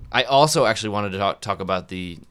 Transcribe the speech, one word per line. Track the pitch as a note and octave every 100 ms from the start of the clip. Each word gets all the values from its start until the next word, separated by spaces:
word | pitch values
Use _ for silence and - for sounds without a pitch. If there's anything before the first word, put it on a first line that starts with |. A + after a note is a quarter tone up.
| -
I | A#2+
also | B2 C#3 D#3 D#3 A2+
actually | A2 A2
wanted | G2+ G2+
to | F#2+
talk, | G2 -
talk | G#2+ F#2
about | F#2 F#2+ -
the | F#2 F2+ D#2+ -